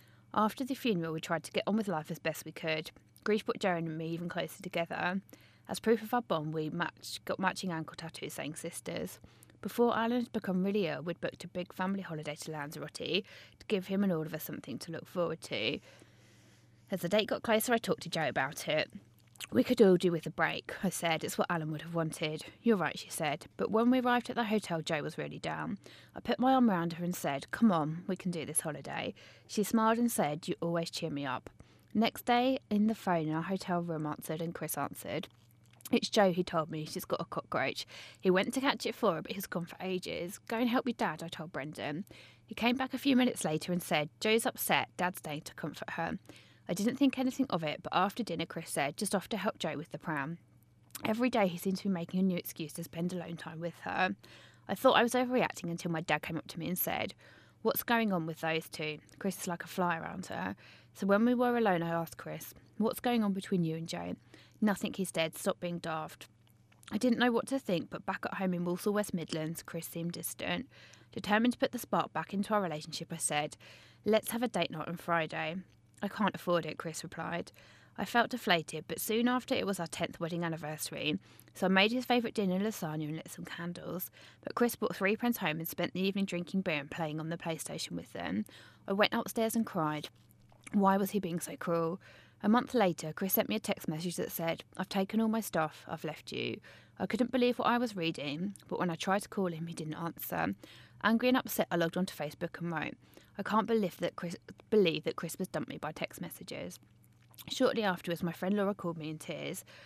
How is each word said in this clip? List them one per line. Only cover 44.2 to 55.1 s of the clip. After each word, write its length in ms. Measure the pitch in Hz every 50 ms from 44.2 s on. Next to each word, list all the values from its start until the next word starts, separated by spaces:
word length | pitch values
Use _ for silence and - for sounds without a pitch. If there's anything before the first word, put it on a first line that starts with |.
| - 220 220 226 -
upset. 440 | 247 - - - - - 143 123 - - -
Dad's 220 | 170 180 185 -
staying 220 | - 160 147 147
to 120 | - - -
comfort 380 | - - 151 - - - -
her." 260 | - - 165 170 - 196 - - - - - - - - _ -
I 40 | 180
didn't 240 | 185 202 240 - -
think 200 | 285 269 - 262
anything 280 | 262 262 254 - 269 -
of 140 | 220 170 165
it, 180 | 151 - -
but 120 | - - -
after 260 | 170 180 202 - - 226
dinner, 220 | - 170 160 165
Chris 240 | - - 170 160 -
said, 280 | - 170 143 139 156 -
"Just 180 | 208 190 -
off 140 | 185 - -
to 80 | - 196
help 200 | 180 214 - -
Jo 200 | - 165 143 139
with 140 | 160 -
the 60 | - 156
pram." 400 | - - 156 147 135 156 170 - - _ _ - _ _ _ _ _ _ - - -
Every 240 | - 220 226 247 262
day 180 | 254 233 202 185
he 100 | 170 175
seemed 200 | - 196 190 190
to 60 | - 202
be 20 |
making 300 | 190 170 170 - - 185
a 40 | 190
new 120 | 190 180 175
excuse 360 | - - - - 160 147 -
to 100 | - 170
spend 300 | - - 165 175 180 180
alone 240 | 180 160 170 170 160
time 240 | - 165 165 160
with 180 | 170 170 165 - -
her. 320 | - 90 - 185 185 202 - - - - - - - - - _ -
I 80 | 196
thought 220 | - - 262 - -
I 60 | 233
was 100 | 240